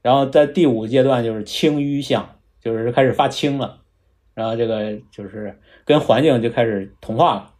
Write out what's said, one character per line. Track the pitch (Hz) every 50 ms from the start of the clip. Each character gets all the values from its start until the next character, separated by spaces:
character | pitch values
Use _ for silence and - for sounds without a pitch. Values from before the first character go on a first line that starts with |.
然 | _ 117 127
后 | 139 139
在 | 135 - 160 147
第 | 196 202 190 170
五 | 147 120 110 110
阶 | 110 123 135 127
段 | 135 131 123 117
就 | 113 110
是 | 110 104
青 | - - - - 156 151 147
瘀 | 143 143 143 143
相， | 139 - 135 110 95 - - _ _ _ _ _
就 | _ 117 113
是 | 113 113 120
开 | 120 - 135
始 | 131 107
发 | - 143 -
青 | 160 - - 147 139 139
了， | 123 101 - _ _ _ _ _ _ _ _ _ _ _ _
然 | - 110
后 | 113 113
这 | 117 120
个 | 113 113 110 107 107 107 104 - _ _
就 | - 101 95
是 | 98 107 107 101 - _ _ _ _ _ _
跟 | - 147 151
环 | - - 117 117 143
境 | 160 135 117
就 | 113 117
开 | - - 120
始 | 113 107 101 95 101 - _ -
同 | - 113
化 | 117 165 170 117
了。 | 101 98 - _ _